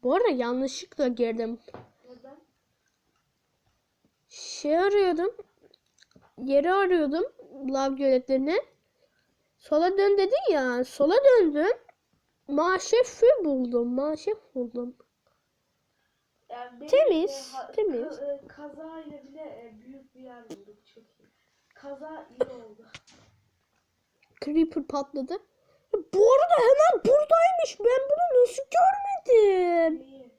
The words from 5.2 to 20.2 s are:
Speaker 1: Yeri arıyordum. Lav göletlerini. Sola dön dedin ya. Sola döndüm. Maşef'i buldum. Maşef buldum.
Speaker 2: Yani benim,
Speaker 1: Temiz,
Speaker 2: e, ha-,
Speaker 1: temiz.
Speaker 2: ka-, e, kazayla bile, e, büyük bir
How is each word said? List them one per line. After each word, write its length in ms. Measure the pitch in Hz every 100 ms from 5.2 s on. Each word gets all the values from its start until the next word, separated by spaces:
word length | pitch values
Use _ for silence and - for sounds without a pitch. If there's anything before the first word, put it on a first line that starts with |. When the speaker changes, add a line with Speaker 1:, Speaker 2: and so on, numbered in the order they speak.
| 370 508 - _ _ _ _ _ _ _ _ -
Speaker 1:
Yeri 340 | 262 277 311
arıyordum. 520 | 381 381 359 302 302 480 _ - 277 269
Lav 260 | 269 269 269
göletlerini. 600 | 277 254 254 269 269 370 - _ _ _ _ _ _ _ _ _
Sola 400 | - 302 339 392
dön 200 | 392 403
dedin 340 | 381 539 719
ya. 320 | 320 254 247
Sola 300 | 254 - 285 427
döndüm. 520 | 554 494 349 294 349 466 _ _ _ _ _ _ -
Maşef'i 760 | 285 339 381 - 453 494 - 466 571
buldum. 500 | 330 269 247 240 240
Maşef 600 | 247 285 311 - 427 _
buldum. 420 | 262 240 240 240 254 _ _ _ _ _ _ _ _ _ _ _ _ _ _ _
Speaker 2:
Yani 320 | 240 247 240
benim, 80 | 294
Speaker 1:
Temiz, 400 | 523 605 330 381
Speaker 2:
e, 260 | 539 - 262
ha-, 160 | 240
Speaker 1:
temiz. 460 | - 427 254 269 302
Speaker 2:
ka-, 260 | 285 277
e, 20 | 277
kazayla 760 | - 294 262 320 320 302 294
bile, 160 | 269 285
e, 400 | 311 - 233 214
büyük 340 | 247 269 269
bir 60 | 254